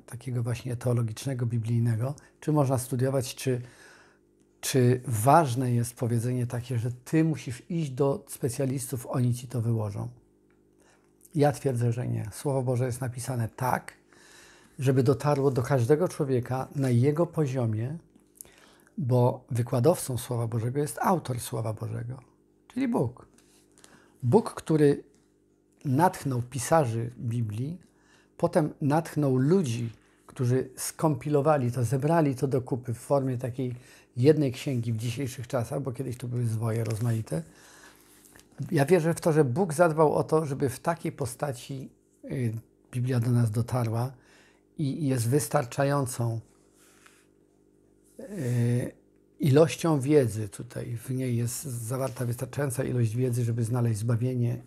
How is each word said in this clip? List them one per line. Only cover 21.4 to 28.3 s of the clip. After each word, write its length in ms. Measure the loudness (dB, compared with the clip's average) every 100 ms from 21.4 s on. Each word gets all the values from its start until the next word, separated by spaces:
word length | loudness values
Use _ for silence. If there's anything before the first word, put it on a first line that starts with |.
| -6 -6 -6
Bożego, 480 | -6 -8 -8 -8 -12 -16 _ _ _ _
czyli 200 | -4 -2
Bóg. 400 | 0 -2 -6 -20 _ _ _ _ _ -20 -20 _ -4
Bóg, 300 | 4 4 2
który 500 | -6 0 4 6 4 -4 _ _ _ _ _ _ _ -2
natchnął 560 | 2 2 2 -4 -4
pisarzy 680 | -4 -6 2 2 2 -2 -6 -6
Biblii, 640 | -6 -4 -4 -4 -6 -8 -16 _ _ _ _